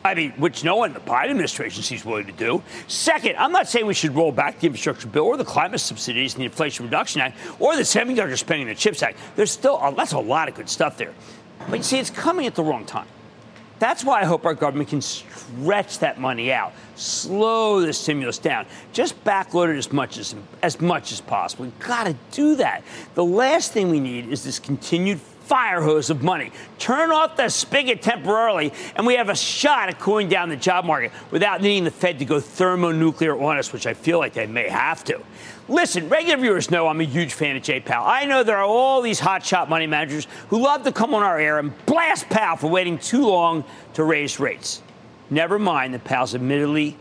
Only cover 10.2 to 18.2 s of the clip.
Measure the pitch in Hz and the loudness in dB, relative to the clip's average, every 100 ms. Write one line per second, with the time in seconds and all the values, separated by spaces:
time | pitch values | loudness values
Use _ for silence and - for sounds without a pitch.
10.2 | 107 151 151 - 104 - 151 - 95 - | 0 0 -2 -6 -10 -2 -2 -2 -10 -10
11.2 | - - - - - 226 - 262 247 - | -20 -20 -20 -14 -6 -4 0 0 -2 -2
12.2 | 320 359 254 - 156 123 - 104 - - | -2 0 -2 0 -2 -2 -6 -10 -10 -20
13.2 | - - - - - - 226 349 254 233 | -20 -20 -20 -20 -20 -2 0 0 2 2
14.2 | 180 160 170 151 147 139 127 147 - - | 4 2 0 0 -2 -2 -2 -4 -4 -10
15.2 | - - - 120 147 208 - - 151 123 | -14 -20 -14 -4 0 0 -2 -2 -2 -2
16.2 | 131 120 120 123 95 - - - - - | -4 -2 0 -2 -2 -10 -20 -12 -6 -6
17.2 | 156 196 220 226 220 202 165 - - 147 | -4 0 2 2 2 2 2 0 -2 -2